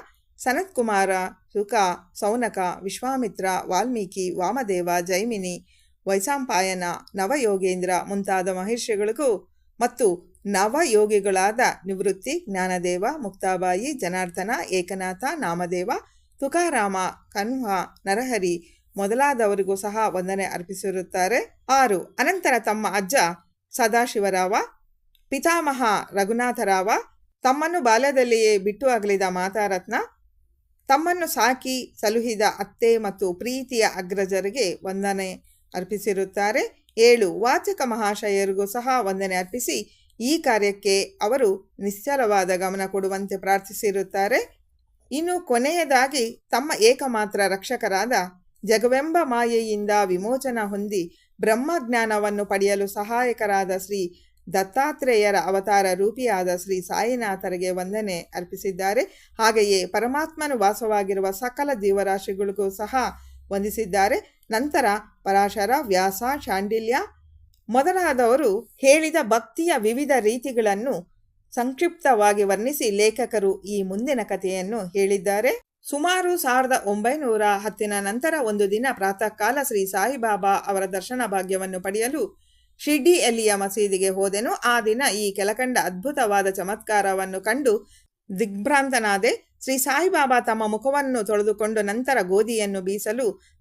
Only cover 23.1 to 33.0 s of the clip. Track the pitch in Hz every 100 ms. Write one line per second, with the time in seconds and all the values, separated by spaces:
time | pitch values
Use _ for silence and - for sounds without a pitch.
23.1 | 269 170 175 _ _ _ - 226 233 247
24.1 | 233 202 185 185 240 466 _ _ _ _
25.1 | _ _ 269 339 339 302 262 233 190 -
26.1 | 185 196 233 247 240 202 190 185 302 -
27.1 | _ _ _ 254 285 320 349 254 233 277
28.1 | 269 247 226 220 208 190 208 269 233 202
29.1 | 196 190 180 190 214 202 185 196 247 466
30.1 | _ _ _ _ _ _ _ - 339 330
31.1 | 359 320 262 226 254 262 262 - - 214
32.1 | 226 233 208 202 - 175 _ 233 226